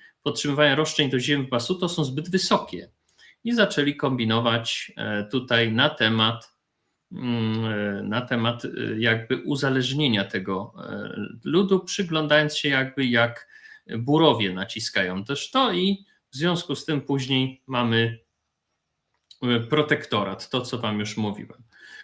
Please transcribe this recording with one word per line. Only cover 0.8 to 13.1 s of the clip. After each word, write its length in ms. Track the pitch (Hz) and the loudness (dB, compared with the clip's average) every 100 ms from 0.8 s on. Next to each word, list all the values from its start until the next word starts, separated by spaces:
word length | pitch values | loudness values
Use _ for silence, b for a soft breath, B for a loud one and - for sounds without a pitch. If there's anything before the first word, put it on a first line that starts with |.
| 151 - 139 | 2 2 2
do 100 | 127 | 2
ziem 260 | 123 147 131 | 0 0 0
w 20 | |
Basuto 400 | 123 - 185 180 | -2 -2 -2 -2
są 160 | - | 0
zbyt 260 | 135 135 175 | -2 -2 -2
wysokie 600 | 185 - 208 - 87 - _ _ b b b | 0 2 0 -2 -12 -14 _ _ b b b
i 80 | 226 | -2
zaczęli 440 | 240 196 147 143 143 | 2 2 2 0 0
kombinować, 960 | 135 127 110 113 117 117 113 - - - | -2 0 2 2 2 0 0 -6 -8 -8
e, 280 | 107 104 | -6 -4
tutaj 480 | 104 131 127 117 113 | -2 -4 0 2 2
na 160 | 110 147 | 2 2
temat, 680 | - 110 113 110 117 - _ _ _ _ _ _ | 2 2 2 2 0 -10 _ _ _ _ _ _
mm, 520 | - 123 120 110 110 | -8 -4 0 0 0
e, 380 | 110 104 104 101 | -2 -2 -2 -4
na 180 | 101 110 | -4 -4
temat, 440 | 123 120 117 120 | -2 -2 0 -2
e, 40 | - - 113 110 | -6 -6 -6 0
jakby 440 | 117 113 113 127 | 2 2 0 -4
uzależnienia 840 | - 139 135 131 127 139 147 107 | -2 -2 0 0 0 0 2 2
tego, 500 | 98 101 95 95 113 - | 0 -4 -4 -6 -6 -12
e, 360 | - 104 104 - 104 117 | -12 -10 -8 -8 -10 -8
ludu, 360 | 135 160 196 190 | -2 2 4 2
przyglądając 760 | 185 - 180 160 151 151 151 - | 0 -4 -2 -2 4 4 4 0
się 120 | 147 | 0
jakby 380 | 135 131 131 | 0 0 0
jak 420 | 127 | 2